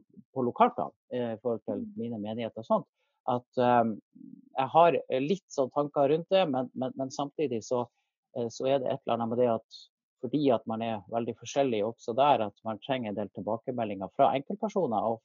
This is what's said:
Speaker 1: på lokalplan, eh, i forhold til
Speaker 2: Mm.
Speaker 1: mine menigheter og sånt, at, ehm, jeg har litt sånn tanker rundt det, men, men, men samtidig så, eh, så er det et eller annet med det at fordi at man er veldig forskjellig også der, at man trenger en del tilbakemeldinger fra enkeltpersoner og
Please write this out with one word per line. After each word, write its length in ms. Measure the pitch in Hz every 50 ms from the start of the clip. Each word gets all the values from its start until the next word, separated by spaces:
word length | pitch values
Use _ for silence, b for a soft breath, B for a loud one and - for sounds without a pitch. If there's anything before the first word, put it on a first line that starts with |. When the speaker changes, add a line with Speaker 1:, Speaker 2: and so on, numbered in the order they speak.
| - _ _ - - _ -
Speaker 1:
på 80 | 131 123
lokalplan, 480 | 120 - - 233 247 - - 76 - - _ _ _ 123
eh, 200 | 123 123 117 113
i 60 | 101
forhold 220 | - 123 113 107 -
til 180 | - 104 101 117
Speaker 2:
Mm. 100 | 107 104
Speaker 1:
mine 220 | 107 117 117 120 104
menigheter 400 | 101 107 110 117 117 107 - 110
og 60 | 117
sånt, 220 | - 220 190 - - _ _ _ _ _ _ _
at, 200 | 127 123 120 - _ _
ehm, 420 | 127 123 123 123 120 117 113 104 - - _ _ - - - - - - _ -
jeg 100 | - 131
har 240 | 120 - 160 170 170 139 - - - 131 131
litt 260 | 139 156 196 - -
sånn 240 | - - 139 131 123
tanker 380 | - 143 147 147 - 147 139 135
rundt 200 | 156 165 165 -
det, 200 | 190 190 185 156
men, 200 | 127 131 127 123 -
men, 180 | 120 127 127 -
men 140 | 139 135 135
samtidig 520 | - - 143 143 - - 156 127 123 110 -
så, 240 | - 127 120 120 - _ _ _ _ _ _ _ _ -
eh, 120 | 120 120 113
så 180 | - - 131
er 120 | 131 139 139
det 120 | 127 -
et 80 | 127 - _
eller 80 | - 120
annet 160 | 113 117 113
med 80 | 120
det 140 | 120 123 117
at 360 | 113 113 - _ - - - _ _ _ _ _ _ _
fordi 280 | - 117 131 151 147 135
at 160 | 117 110 -
man 160 | 113 113 110
er 200 | 117 117 113 101 90 - 110
veldig 220 | 117 120 117 113
forskjellig 460 | - 120 - - 143 139 131 117 104 101
også 280 | 117 113 - - 120 113
der, 300 | 127 139 147 131 113 107
at 60 | 101 - _ -
man 140 | 110 110 101
trenger 300 | - - 131 131 120 107
en 60 | 101 107
del 100 | 104 98
tilbakemeldinger 800 | - 110 92 104 110 113 - 135 123 120 113 104 101 98 95 92 -
fra 180 | - 139 - -
enkeltpersoner 760 | 139 - - 202 - 226 208 - 196 170 123 110 101 101 113
og 100 | 117 117 _